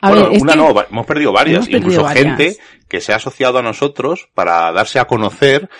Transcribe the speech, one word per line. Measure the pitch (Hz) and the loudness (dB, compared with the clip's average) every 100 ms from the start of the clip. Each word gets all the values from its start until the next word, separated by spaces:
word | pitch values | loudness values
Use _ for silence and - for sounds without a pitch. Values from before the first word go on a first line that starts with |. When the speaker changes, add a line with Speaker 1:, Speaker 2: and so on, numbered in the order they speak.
Speaker 1:
a | 196 | 2
Speaker 2:
Bueno, | 208 190 | 4 4
Speaker 1:
ver, | 208 | 2
es | |
Speaker 2:
una | 147 | 2
Speaker 1:
que | 156 | 4
Speaker 2:
no, | 156 | 4
va-, | 104 - | 2 -2
hemos | 107 117 | -6 -4
perdido | 151 139 | -2 0
varias. | 98 156 175 | 2 2 0
Speaker 1:
hemos | - | 0
perdido | 247 185 | -2 0
Speaker 2:
Incluso | 175 | 0
Speaker 1:
varias. | 147 139 147 143 | 0 0 0 0
Speaker 2:
gente | 160 214 - _ _ | -2 -4 -16 _ _
que | 90 | -10
se | - | -4
ha | 110 | -4
asociado | 135 - 127 127 | -6 -4 -2 0
a | |
nosotros | 120 104 139 - 131 180 - | -4 -4 -4 -4 -6 -6 -8
para | - 87 85 82 | -4 0 0 0
darse | 87 110 131 | -2 -2 -2
a | 120 | -2
conocer, | 117 104 - 139 139 185 - | -2 -2 0 0 0 -2 -14